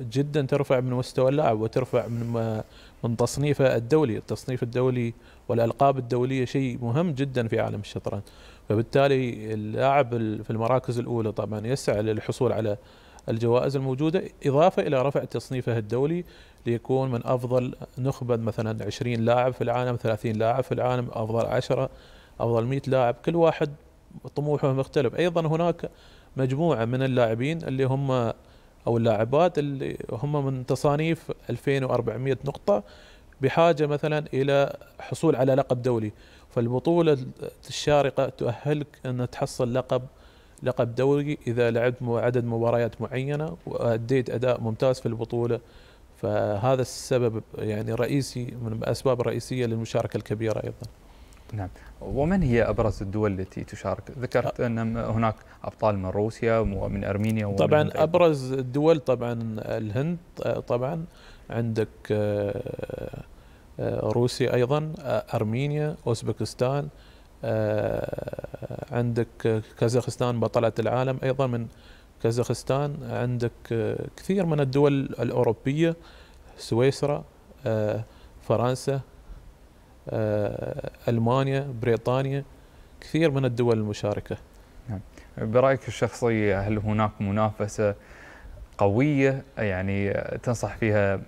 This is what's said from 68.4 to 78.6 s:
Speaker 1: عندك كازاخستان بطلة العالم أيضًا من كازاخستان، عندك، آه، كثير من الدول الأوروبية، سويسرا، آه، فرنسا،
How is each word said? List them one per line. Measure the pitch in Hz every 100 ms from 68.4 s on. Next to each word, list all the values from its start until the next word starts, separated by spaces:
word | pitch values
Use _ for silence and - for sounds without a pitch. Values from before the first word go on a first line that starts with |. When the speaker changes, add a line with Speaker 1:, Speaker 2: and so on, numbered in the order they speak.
| - - - 120 -
Speaker 1:
عندك | 123 120 117 113 - 117 110 - -
كازاخستان | 120 123 113 - 123 120
بطلة | 110 123 117 113
العالم | 110 120 131 131
أيضًا | 135 131 131
من | 120 113 - - - - -
كازاخستان، | 113 120 117 120 - 135 147 143
عندك، | 120 113 123 123 117 - -
آه، | 113 107 - - -
كثير | - 196 170
من | 147
الدول | 131 139 143 139 131 -
الأوروبية، | 120 127 120 110 135 147 165 165 - - - - - -
سويسرا، | - 113 131 - 143 147 - - - - 117
آه، | 110 107 107 110 - - -
فرنسا، | - 107